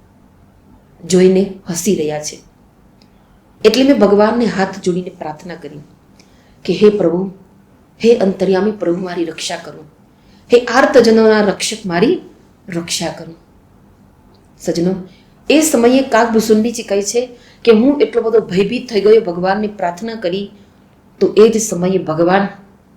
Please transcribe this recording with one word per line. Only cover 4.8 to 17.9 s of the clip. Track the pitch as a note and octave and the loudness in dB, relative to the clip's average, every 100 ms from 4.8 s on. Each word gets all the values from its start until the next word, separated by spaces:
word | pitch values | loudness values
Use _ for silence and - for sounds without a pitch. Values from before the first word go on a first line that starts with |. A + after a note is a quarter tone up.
જોડીને | F#3 F3 F3+ | -4 -4 -8
પ્રાર્થના | - D#3+ D3+ F3+ | -12 -14 -14 -16
કરી | D#3+ C#3+ D3+ D3 _ _ _ _ _ _ _ | -16 -16 -18 -20 _ _ _ _ _ _ _
કે | - | -6
"હે | F3 G#3+ | 2 2
પ્રભુ, | G#3 E3+ F3+ G3 - _ _ _ _ _ _ | 4 0 -2 -6 -10 _ _ _ _ _ _
હે | A3+ | 0
અંતર્યામી | A3+ G3 F#3 F#3 F#3 G#3 | 2 0 -2 -2 0 -2
પ્રભુ, | G#3 E3+ F3 | -4 -4 -4
મારી | F3 F3+ | -6 -6
રક્ષા | E3 D#3 - E3 | -8 -8 -10 -10
કરો. | D#3 D3+ D#3 _ _ _ _ _ _ | -12 -20 -20 _ _ _ _ _ _
હે | A#3+ | 0
આર્તજનોના | B3 B3 D4 B3 A3 A3 A3 G#3+ | 2 0 4 4 6 6 4 4
રક્ષક, | G3 F3+ - G#3+ F#3+ | 0 -2 -8 -8 -6
મારી | E3+ B3 F4 - - _ _ - | 0 0 0 -6 -20 _ _ -12
રક્ષા | E3+ E3+ - E3 - | -10 -8 -8 -8 -10
કરો." | D#3+ E3 _ _ _ _ _ _ _ _ _ _ _ _ | -18 -20 _ _ _ _ _ _ _ _ _ _ _ _
સજ્જનો, | - E3+ E3+ F#3+ - - _ _ - | -6 -4 -4 -4 -10 -20 _ _ 0
એ | D4 | 0
સમયે | D4+ A#3 A#3+ C4 | 2 2 2 2
કાગભૂસુંડીજી | C4 A3 A3+ A3 A3 G#3+ A#3 A3+ | 2 0 2 0 2 0 0 -6
કહે | G#3+ G3+ | -4 -4
છે | G3+ A#3+ B3 - _ _ | -2 -4 -6 -12 _ _
કે | A#3 | 4
હું | A3 C4 | 4 4